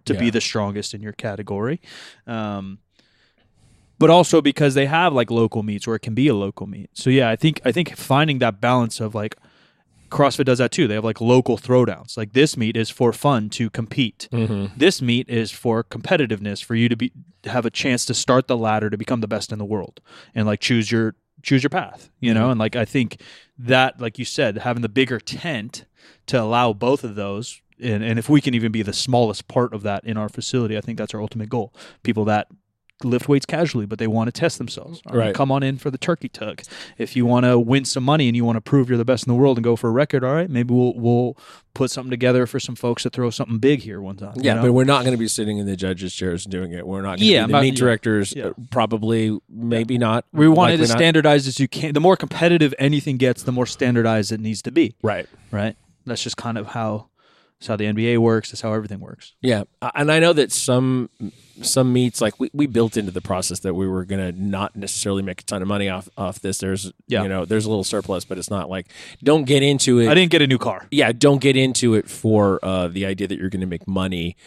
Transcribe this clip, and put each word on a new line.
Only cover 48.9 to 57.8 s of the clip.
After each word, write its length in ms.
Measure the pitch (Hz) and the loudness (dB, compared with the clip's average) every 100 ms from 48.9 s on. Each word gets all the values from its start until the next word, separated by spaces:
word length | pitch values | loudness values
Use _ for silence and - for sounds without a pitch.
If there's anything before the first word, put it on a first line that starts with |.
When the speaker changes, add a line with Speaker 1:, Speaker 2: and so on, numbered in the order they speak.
| 113 110 113 110 107 - | 0 0 0 0 -2 -8
Speaker 2:
maybe 480 | 110 117 113 117 123 | -8 -4 -2 -2 0
not, 280 | 117 117 - | 0 -2 -2
Speaker 1:
We 140 | 156 156 | 4 6
want 240 | 160 180 | 8 6
it 20 | |
Speaker 2:
likely 100 | 170 | 4
Speaker 1:
as 60 | 117 | 2
Speaker 2:
not. 80 | 117 | 4
Speaker 1:
standardized 500 | 165 160 147 147 135 | 4 6 6 4 2
as 120 | 123 | -2
you 80 | 131 | -2
can. 260 | - 151 | -2 -2
The 80 | 147 | 2
more 160 | 170 185 | 4 4
competitive 560 | 139 - 170 170 147 135 | 0 0 4 4 4 2
anything 380 | 139 147 147 131 | 0 0 0 0
gets, 260 | 127 120 | 2 0
the 80 | - | -2
more 120 | 123 120 | -2 -2
standardized 640 | - 127 120 113 110 101 | -2 0 2 2 2 0
it 80 | 110 | -4
needs 200 | 110 107 | -6 -6
to 80 | - | -2
be. 240 | 135 131 - | 0 0 0
Speaker 2:
Right. 260 | 107 92 - - - | -2 -2 -6 -14 -8
Speaker 1:
Right? 240 | 104 107 - _ _ - | -4 -4 -6 _ _ -8
That's 180 | 117 | -6
just 120 | 117 - | -6 -8
kind 200 | 120 113 | -6 -6
of 100 | 95 | -6
how, 400 | 120 110 107 - _ _ _ _ _ | -6 -4 -6 -10 _ _ _ _ _
that's 80 | - | -6
how 80 | |
the 100 | 107 | -2